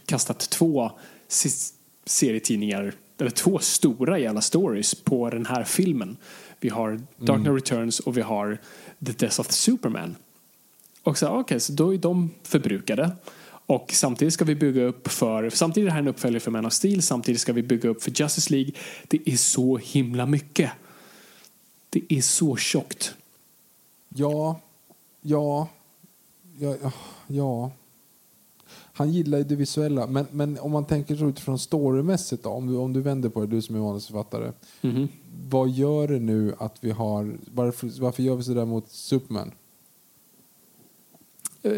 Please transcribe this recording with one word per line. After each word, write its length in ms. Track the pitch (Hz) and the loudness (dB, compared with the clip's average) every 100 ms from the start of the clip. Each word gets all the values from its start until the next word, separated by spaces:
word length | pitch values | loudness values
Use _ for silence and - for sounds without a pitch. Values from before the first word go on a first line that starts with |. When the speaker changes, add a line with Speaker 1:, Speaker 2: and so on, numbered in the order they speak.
| - | -2
Speaker 1:
kastat 340 | 147 - 117 | -2 0 -4
två 520 | - - 165 139 113 - - - - | -2 2 4 4 0 -4 -20 -20 -4
s-, 460 | - 147 120 - - _ _ - | 0 0 0 -6 -10 _ _ -2
serietidningar, 880 | - 135 110 - 107 104 98 101 - - - | 2 2 2 0 0 0 -2 -4 -8 -12 -4
eller 120 | 127 | -2
två 300 | - 180 180 | 2 2 2
stora 600 | - - 147 117 131 185 | 2 4 4 4 2 2
jävla 220 | 113 107 | 0 0
stories 540 | - 165 185 104 107 - | 2 2 2 2 -2 -2
på 340 | - 127 117 | 0 0 0
den 160 | 117 113 | -2 -2
här 180 | 127 | -2
filmen. 540 | 113 - 185 135 95 110 - - - - | 0 2 2 2 -2 -10 -18 -20 -20 -6
Vi 100 | 123 | -4
har 200 | 113 110 | -2 -2
Dark 140 | 110 131 - | -4 -8 -4
Knight 220 | 120 135 143 | 0 2 4
Speaker 2:
Mm. 80 | 135 | 2
Speaker 1:
Returns 440 | 131 117 117 - | 0 -2 -2 -2
och 180 | 139 123 | -2 -2
vi 40 | |
har 360 | 107 107 104 107 - - - - 123 | 0 -2 -2 -6 -10 -20 -20 -12 -8
The 60 | |
Death 280 | 113 113 - | -2 -2 0
of 120 | 120 | -2
Superman. 640 | - - 254 117 104 170 160 - _ _ _ _ _ - _ | 0 2 2 0 -4 -6 -10 -18 _ _ _ _ _ -20 _
Och 140 | 170 147 | -2 2
så, 100 | 151 | 2
okej, 320 | 233 254 120 | 0 0 -2
så 140 | - | 0
då 200 | 143 170 | 2 2
är 40 | 190 | 2
de 320 | 170 180 170 - | 2 2 0 -4
förbrukade. 680 | - 151 107 98 - 110 165 180 - - - - - | 0 0 2 -2 -2 0 0 -2 -12 -20 -20 -8 -2
Och 260 | 131 - | -2 0
samtidigt 400 | - 135 120 156 | 2 2 2 2
ska 120 | 160 160 | 2 2
vi 100 | 147 | 4
bygga 280 | 147 131 | 4 4
upp 240 | 123 120 - | 2 0 -4
för, 420 | - 117 110 113 | 0 0 0 0
samtidigt 360 | - 165 214 196 | 0 2 2 2
är 40 | |
det 40 | |
här 60 | 156 | 2
en 80 | 139 | 0
uppföljare 320 | - 123 117 | 0 0 0
för 120 | - | -2
Man 140 | 110 113 | -2 0
of 80 | |
Steel, 280 | - 196 196 | 2 2 2
samtidigt 400 | - 127 123 120 | 2 0 0 0
ska 120 | - | 0
vi 100 | 120 | 0
bygga 260 | 120 117 117 | 2 2 2
upp 140 | 110 | -2
för 80 | - 127 | -2 -2
Justice 320 | 147 - - | 0 0 2
League. 180 | 139 139 - - - - | 2 0 -6 -12 -14 -2
Det 220 | 156 - | 0 2
är 80 | 123 | 2
så 400 | - 127 127 123 | 2 4 4 2
himla 480 | - 139 120 123 127 | 2 0 2 0 2
mycket. 460 | 147 - - 139 - - - - - - - - _ _ _ - | 0 0 0 0 -2 -20 -20 -20 -20 -20 -20 -20 _ _ _ -4
Det 120 | - - | -2 0
är 80 | 147 | 2
så 340 | - - 156 120 | 2 2 2 2
tjockt. 600 | - 147 - - - - _ _ _ _ _ _ _ _ - | 0 0 -2 -8 -8 -10 _ _ _ _ _ _ _ _ -12
Speaker 2:
Ja, 500 | 131 147 151 156 165 - _ _ - _ _ | -2 0 0 -2 -4 -10 _ _ -20 _ _
ja, 460 | 147 147 147 143 160 - _ _ - _ _ _ 180 147 | 0 0 2 -2 -4 -10 _ _ -20 _ _ _ -20 -6
ja, 320 | 143 139 135 - - - - | -4 -4 -6 -8 -14 -18 -6
ja. 440 | 143 139 117 127 135 _ _ _ _ _ _ _ _ - - - | -2 0 -2 -6 -10 _ _ _ _ _ _ _ _ -20 -20 -12
Han 180 | - 147 | -2 0
gillar 240 | 175 151 143 | 2 2 0
ju 60 | |
det 120 | 139 143 | 0 0
visuella, 520 | 139 151 151 139 117 | -2 0 0 0 0
men, 180 | 135 143 | -2 -2
men 280 | 147 147 135 | -2 -4 -4
om 120 | 147 | -2
man 140 | 151 147 | -2 0
tänker 300 | 151 143 147 | 0 0 0
så 140 | 147 | 0
utifrån 300 | 135 - 131 | 0 -2 -4
storymässigt 840 | - 160 139 131 160 185 - 123 | -2 0 2 2 2 0 -2 -6
då, 60 | 110 | -6
om 180 | 117 127 | -6 -2
du, 100 | 123 | -2
om 160 | 131 | 0
du 80 | 131 | 0
vänder 280 | 139 135 117 | 0 0 -2
på 120 | 107 | -2
det, 60 | 107 | -2
du 140 | 113 | -2
som 140 | 110 110 | -2 -4
är 40 | |
manusförfattare. 720 | 107 101 - 107 104 113 117 - - - | -4 -4 -6 -8 -8 -8 -8 -10 -20 -6
Speaker 1:
Mhm. 260 | 127 120 143 - - - 131 | -2 0 -2 -6 -20 -14 -2
Speaker 2:
Vad 200 | 131 127 | 2 2
gör 380 | 127 143 151 147 | 2 2 2 2
det 120 | 135 | 0
nu 360 | 113 110 107 - | 2 2 0 -2
att 180 | 110 - | -8 -6
vi 100 | 113 | -6
har, 460 | 110 110 104 104 113 - | -2 -2 -2 -4 -8 -8
varför, 480 | 123 120 120 120 131 | -2 -2 -2 -8 -4
varför 220 | 127 123 | -2 0
gör 120 | 127 127 | 0 0
vi 80 | |
så 100 | 123 | -2
där 120 | 120 117 | -2 -2
mot 240 | 113 110 | -4 -6
Superman? 600 | - - 135 - 104 - - _ _ _ _ _ _ _ _ _ _ _ _ - _ _ - _ _ - - | -10 -2 -2 -2 -8 -8 -14 _ _ _ _ _ _ _ _ _ _ _ _ -20 _ _ -20 _ _ -16 -4
Speaker 1:
Eh, 80 | 214 | -2